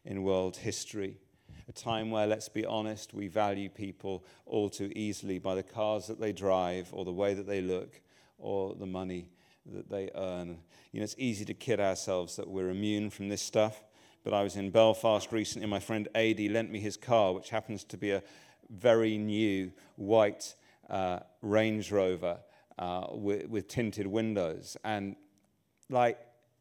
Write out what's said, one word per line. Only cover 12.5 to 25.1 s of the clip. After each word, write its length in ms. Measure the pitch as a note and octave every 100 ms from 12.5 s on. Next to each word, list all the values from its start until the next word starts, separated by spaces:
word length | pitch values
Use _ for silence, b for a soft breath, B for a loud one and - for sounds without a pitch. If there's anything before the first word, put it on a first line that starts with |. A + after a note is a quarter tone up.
| F#2+ F#2
immune 400 | F#2+ G#2+ G#2 G#2
from 200 | - G2
this 120 | G2+
stuff, 420 | - A2 G#2+ G#2+ - b b b A2+
but 80 |
I 100 | G2+
was 140 | G2+ G2
in 120 | G2
Belfast 640 | A2 A2+ A2 A#2 G#2 -
recently. 340 | A2+ G#2 - G#2+
My 100 | G2
friend 300 | - A2 G#2
Adi 360 | A2+ A2+ G#2+ G#2
lent 200 | A2+ A2+
me 120 | G#2+
his 160 | G#2 -
car, 340 | - A#2 F#2+
which 180 | F#2 -
happens 360 | A2 - G#2 -
to 120 | F#2+
be 140 | G#2
a 100 | G2 G2 B B B -
very 480 | G2+ B2 A2+ A2 G#2+
new 540 | G#2+ G#2 A2 F#2+ F#2 - B B
white, 600 | G2+ A2+ G#2 G#2+ - - b b -
uh, 300 | G2 F#2 F2+ - -
Range 480 | G#2+ G#2+ A2 G#2+ F#2
Rover, 500 | G2+ F#2 F2 F2 E2+ - b b -
uh, 300 | F2 F2+ F#2
with, 360 | A2+ G2+ G2+ -
with 220 | A2 -
tinted 380 | - A2 G#2+ G2
windows. 680 | G#2+ A2 G2+ E2+ E2+ - -
And, 320 | A2 G#2 G2